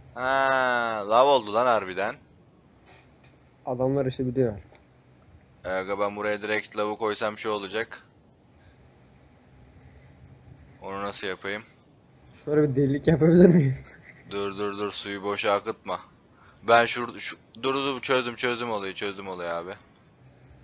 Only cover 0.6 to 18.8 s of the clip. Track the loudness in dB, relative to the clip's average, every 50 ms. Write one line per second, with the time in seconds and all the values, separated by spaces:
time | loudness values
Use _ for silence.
0.6 | 2 2 2 0 0 0 -2 -2 0 4 6 6 6 8 6 4 2 0 0 2
1.6 | 4 4 4 2 0 -2 -4 -4 -4 -4 -4 -8 -16 _ _ _ _ _ _ _
2.6 | _ _ _ _ _ -20 -20 -20 _ _ _ _ _ -20 _ _ _ _ _ _
3.6 | -8 -6 -4 -2 0 0 0 0 -2 -2 -2 -4 -4 -2 0 0 0 0 -2 -6
4.6 | -12 -20 -20 -20 -20 _ _ _ _ _ _ _ _ -20 -20 -20 _ _ _ _
5.6 | -8 -6 -4 -4 -4 -4 -2 -2 -2 -2 -2 -4 -4 -4 -4 -4 -4 -4 -4 -4
6.6 | -4 -6 -4 -4 -4 -4 -4 -2 -2 -4 -2 -2 -4 -4 -4 -4 -6 -4 -4 -4
7.6 | -6 -6 -6 -6 -6 -8 -10 -20 -20 _ _ _ _ _ _ _ _ _ _ _
8.6 | -20 -20 -20 _ -20 -20 _ _ _ _ -20 -20 _ -20 _ _ _ _ -20 -20
9.6 | -20 -20 -20 -20 -20 -20 -20 -20 -20 -20 -20 -20 -20 -20 -20 -20 -20 -20 -20 -20
10.6 | -20 -20 -20 -16 -14 -10 -8 -6 -6 -6 -6 -6 -6 -6 -6 -6 -8 -8 -8 -8
11.6 | -10 -16 _ _ _ _ _ _ _ _ _ _ -20 -20 -20 -14 -6 0 2 2
12.6 | 2 2 2 2 2 2 2 0 2 2 4 4 6 6 8 10 10 10 8 8
13.6 | 6 4 0 -2 -8 -18 -20 -20 -20 -20 -20 -20 -16 -10 -6 -6 -4 -4 -4 -4
14.6 | -4 -4 -4 -4 -6 -6 -6 -8 -8 -8 -8 -6 -4 -4 -4 -2 0 0 0 0
15.6 | 0 -4 -10 -8 -6 -8 -8 -8 -8 -12 _ _ _ _ _ -20 -20 -20 -20 -6
16.6 | 2 4 6 6 6 4 0 -4 -6 -8 -8 -8 -10 -10 -10 -12 _ _ -12 -6
17.6 | -2 -2 -2 0 -2 -2 -4 -4 -2 0 0 0 0 -2 -6 -4 -4 -4 -2 -2
18.6 | -4 -4 -4 -4